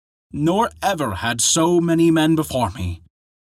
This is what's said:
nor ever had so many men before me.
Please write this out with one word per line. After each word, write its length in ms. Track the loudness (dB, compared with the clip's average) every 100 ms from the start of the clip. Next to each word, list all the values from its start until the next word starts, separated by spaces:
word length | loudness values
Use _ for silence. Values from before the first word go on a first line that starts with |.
| _ _ _
nor 400 | -4 -2 0 -2 -4
ever 340 | -4 -2 -4 -4
had 260 | -4 -2
so 380 | 0 2 2 2
many 300 | 2 2 4
men 240 | 4 2 2
before 360 | 0 -2 -4
me. 300 | -4 -6 -8 -14 _ _ _